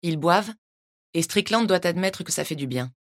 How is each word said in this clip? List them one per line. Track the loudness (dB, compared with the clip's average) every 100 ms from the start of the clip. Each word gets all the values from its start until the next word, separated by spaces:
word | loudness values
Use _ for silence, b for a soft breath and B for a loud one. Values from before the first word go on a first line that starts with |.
Ils | -2 0
boivent, | 4 4 2 -12 _ _ _ _ _
et | -4
Strickland | 0 0 2 2 4
doit | 2 2
admettre | 0 -2 -4 -6
que |
ça | -4
fait | -4 -4
du | -4
bien. | -4 -6 _